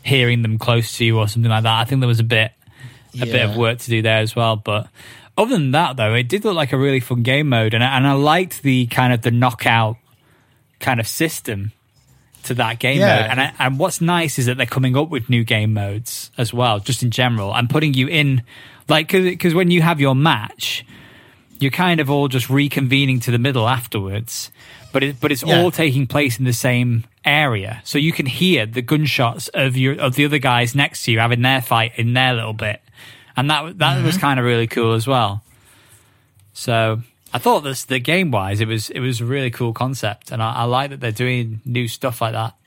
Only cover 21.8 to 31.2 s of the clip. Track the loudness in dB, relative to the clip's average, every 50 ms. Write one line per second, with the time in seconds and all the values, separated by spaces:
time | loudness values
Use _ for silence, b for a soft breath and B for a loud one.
21.8 | 2 2 2 2 0 0 2 2 0 0 0 -2 -2 2 2 2 2 2 0 -2
22.8 | 0 2 2 2 2 2 0 0 0 0 0 2 0 0 0 2 2 2 0 -2
23.8 | -4 -6 -6 -6 -4 -4 -6 -6 -8 -8 -12 -12 -12 -14 B B B B B B
24.8 | B B -2 -2 -2 -2 -4 -4 -2 -2 -2 -2 0 2 4 4 4 2 2 0
25.8 | 0 2 2 0 -2 0 0 0 0 0 -2 -2 -2 -2 -2 0 0 0 2 2
26.8 | 0 0 0 -2 -4 _ _ _ 0 2 2 2 2 2 0 -2 -4 -8 -12 -12
27.8 | -12 -4 -2 0 0 0 0 -2 -4 -4 -2 0 2 2 2 2 0 -2 -4 -8
28.8 | -2 0 0 0 0 0 0 0 0 0 -2 -6 -12 -8 -2 -2 0 0 0 0
29.8 | 0 0 0 0 -2 -2 2 2 0 2 0 0 2 2 2 2 0 0 0 0
30.8 | 0 0 -2 -6 -2 0 2 2